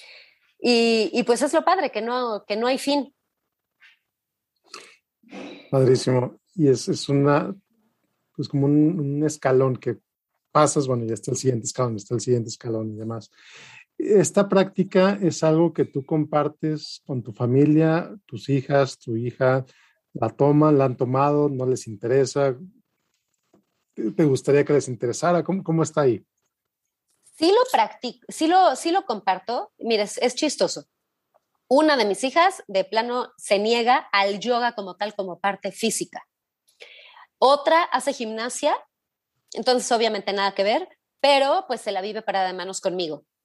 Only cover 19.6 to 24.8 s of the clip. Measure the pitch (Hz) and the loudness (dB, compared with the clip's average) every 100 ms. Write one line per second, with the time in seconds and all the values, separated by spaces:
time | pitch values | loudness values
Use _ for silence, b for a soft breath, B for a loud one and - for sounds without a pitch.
19.6 | 131 b b b _ - 113 - 143 147 | -2 b b b _ -6 -6 2 4 4
20.6 | 151 143 135 123 127 131 143 147 147 131 | 4 4 2 0 -2 0 2 2 0 -2
21.6 | 127 127 - 104 117 135 127 143 139 127 | -2 -2 -6 -8 0 0 2 0 -2 -2
22.6 | 185 _ _ _ _ _ _ _ _ _ | -10 _ _ _ _ _ _ _ _ _
23.6 | _ _ _ - 220 - 151 127 - 143 | _ _ _ -8 -4 0 2 2 2 2
24.6 | 147 147 | 4 0